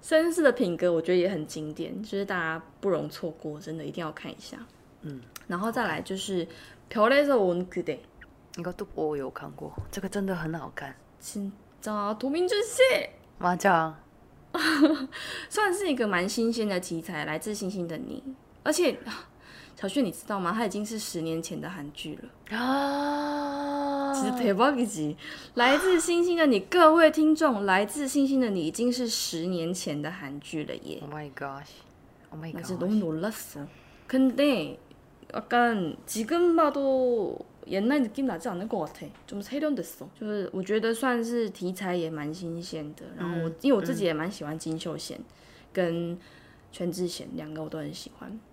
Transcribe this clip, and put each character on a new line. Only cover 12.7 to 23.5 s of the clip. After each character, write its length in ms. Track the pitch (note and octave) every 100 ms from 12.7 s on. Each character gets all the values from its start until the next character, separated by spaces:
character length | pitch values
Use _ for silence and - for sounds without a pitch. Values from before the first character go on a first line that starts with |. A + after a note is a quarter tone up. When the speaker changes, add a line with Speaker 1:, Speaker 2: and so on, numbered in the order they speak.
| - C5 - - - - -
Speaker 2:
맞 200 | F3+ F3
아。 360 | G3+ E3+ D#3+ D3+ - - - - -
Speaker 1:
<laughs> 560 | F4 D#4 D#4 C#4+ D4+ C4 - - - -
算 240 | - G#4
是 160 | F#4 G4
一 60 |
个 120 | C4 A3
蛮 220 | F3+ F#3
新 240 | - A3+
鲜 140 | A#3 G#3+
的 120 | F#3
题 200 | F3+ E3
材， 240 | D#3+ E3
来 140 | D3 D#3
自 160 | G#3+
星 160 | G#3 F#3+
星 160 | F#3 E3+
的 100 | D#3+
你。 260 | - - C4+ C4 - -
而 80 | -
且， 200 | D#4 F4 G3+
啊， 240 | - - - - - - - -
小 100 | G3
旭 160 | A#3
你 80 | A#3
知 160 | - -
道 140 | G3+
吗？ 120 | F3
它 120 | A3
已 40 | A3+
经 160 | G3+
是 140 | G#3 A3
十 220 | G#3+ F3
年 220 | D#3+ D#3+
前 180 | E3 D#3+
的 80 | D3+
韩 220 | F#3 C#3+
剧 260 | C#3+ D#3+ D3
了。 340 | - - - G#3+
Speaker 2:
啊。 1600 | B3 C4+ C#4 C#4+ C#4+ D4 D4 D4 C#4+